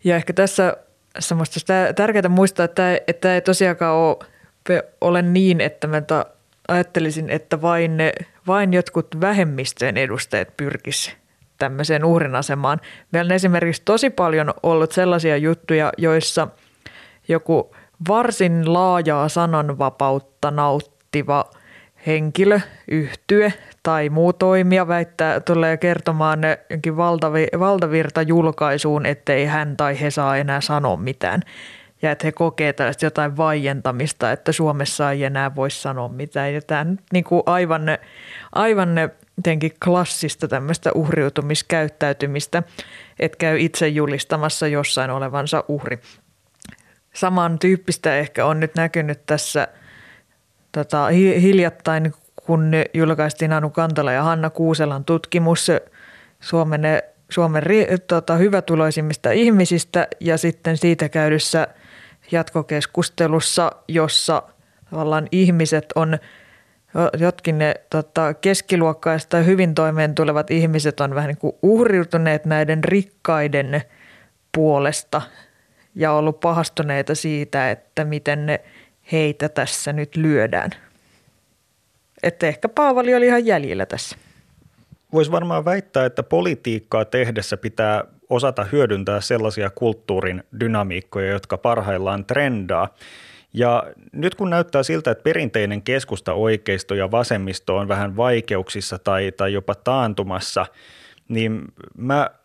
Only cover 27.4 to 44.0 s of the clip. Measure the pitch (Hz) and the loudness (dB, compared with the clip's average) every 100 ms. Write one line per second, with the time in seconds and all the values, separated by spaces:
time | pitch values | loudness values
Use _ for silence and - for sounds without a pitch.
27.4 | 160 170 185 196 165 160 147 160 160 165 | 0 0 2 2 2 0 0 -2 2 4
28.4 | 160 151 151 143 151 147 139 143 - 135 | 2 0 0 0 0 0 -2 -4 0 0
29.4 | 143 151 147 139 147 135 147 139 139 135 | 2 -2 -4 -2 -2 0 -4 -2 0 0
30.4 | 143 139 - 147 139 87 113 127 92 101 | 0 -2 -2 0 0 -2 -4 -4 -2 -2
31.4 | - - - - - _ 156 147 156 151 | -4 -14 -20 -20 -20 _ -4 -2 -4 -2
32.4 | 165 156 151 139 127 - 156 151 147 143 | -2 0 -2 0 -2 0 -2 -2 -4 0
33.4 | 160 151 139 139 131 123 147 - 117 127 | 0 0 -2 -4 -4 -4 -6 -2 -2 -2
34.4 | - 160 160 143 143 - 143 139 135 139 | -2 0 0 0 -4 -2 -2 0 -2 -2
35.4 | 139 139 135 - 143 131 120 123 147 147 | -4 -2 -4 -4 -8 -6 -8 -8 -8 -4
36.4 | 139 147 147 151 160 196 _ 180 170 175 | -4 -6 -4 -4 -2 -6 _ -2 2 0
37.4 | - 175 175 160 156 156 - - - - | 2 0 2 0 0 -4 -6 -20 -20 -20
38.4 | - - 220 208 180 165 156 - _ - | -8 -2 2 2 2 2 0 -4 _ -4
39.4 | 180 156 156 - 180 180 175 - 156 - | 0 2 0 -2 2 2 2 -4 -6 -4
40.4 | 156 135 139 165 - - 151 156 139 147 | -4 -2 -2 -2 0 0 0 0 0 -2
41.4 | 143 151 - 165 151 - 147 143 143 143 | -2 -4 -2 -2 -2 -2 -4 -2 -4 -4
42.4 | - 170 170 - - - - _ 160 - | -4 -4 -4 -12 -20 -20 -20 _ -6 -2
43.4 | 165 156 160 - 160 147 | 0 0 0 0 -2 0